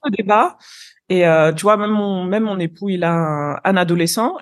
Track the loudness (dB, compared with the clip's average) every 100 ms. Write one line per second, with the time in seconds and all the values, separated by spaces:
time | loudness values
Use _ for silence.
0 | -6 -4 2 2 2 -4 -20 -20 -20 _
1 | -4 2 4 4 4 2 2 2 2 0
2 | -2 -2 -2 -2 -2 -2 -6 -6 -6 -2
3 | 0 0 -2 -2 -4 -4 0 0 0 0
4 | 0 0 -2 -4